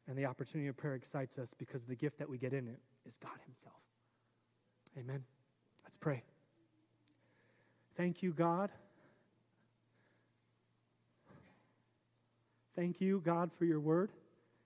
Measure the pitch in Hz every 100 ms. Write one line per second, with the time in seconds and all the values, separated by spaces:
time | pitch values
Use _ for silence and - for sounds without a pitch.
0 | - 135 135 127 135 160 143 131 151 131
1 | - 147 135 - 120 - 127 135 120 123
2 | 147 - 151 131 127 135 120 120 - _
3 | - - - - - 127 - - _ _
4 | _ _ _ _ _ _ _ _ - -
5 | 123 139 131 _ _ _ _ _ - -
6 | 160 127 - _ _ _ _ _ _ _
7 | _ _ _ _ _ _ _ _ _ -
8 | 175 175 185 151 170 170 202 - - -
9 | - - _ _ _ _ _ _ _ _
10 | _ _ _ _ _ _ _ _ _ _
11 | _ _ - - - - _ _ _ _
12 | _ _ _ _ _ _ _ - 175 180
13 | 190 196 165 170 175 - 170 156 151 160
14 | 208 - - _ _ _